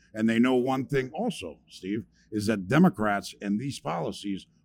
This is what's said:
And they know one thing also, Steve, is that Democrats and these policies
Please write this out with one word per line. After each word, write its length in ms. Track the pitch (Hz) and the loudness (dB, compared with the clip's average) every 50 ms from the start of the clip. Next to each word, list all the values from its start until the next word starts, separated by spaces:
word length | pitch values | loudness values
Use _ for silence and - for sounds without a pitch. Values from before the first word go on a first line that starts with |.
| _ _ - | _ _ -4
And 160 | 107 110 113 | 0 2 2
they 100 | 113 113 | 4 4
know 160 | 120 131 131 | 4 4 4
one 300 | 127 120 127 131 135 135 | 2 2 2 0 -2 -2
thing 240 | - 143 135 131 127 - | 0 0 0 0 -2 -4
also, 460 | 165 220 247 170 - 98 82 73 - _ _ | -4 -4 -4 -4 -6 -8 -12 -12 -14 _ _
Steve, 380 | - - - 92 101 117 - - _ _ _ _ | -18 -12 -6 -4 -4 -4 -6 -8 _ _ _ _
is 160 | - 107 98 101 | -4 -2 0 0
that 200 | 113 104 90 92 | 0 0 0 2
Democrats 680 | 123 151 185 180 - - 110 107 101 101 95 - - - | 4 6 6 6 6 4 0 0 0 0 -2 -6 -10 -8
and 180 | 104 101 101 104 | -4 -2 -2 -2
these 200 | 127 143 123 - | -2 -4 -8 -8
policies 680 | - 143 165 170 160 120 98 - - 101 98 90 - - _ _ _ | -6 -6 -6 -4 -4 -6 -6 -8 -6 -6 -6 -6 -8 -14 _ _ _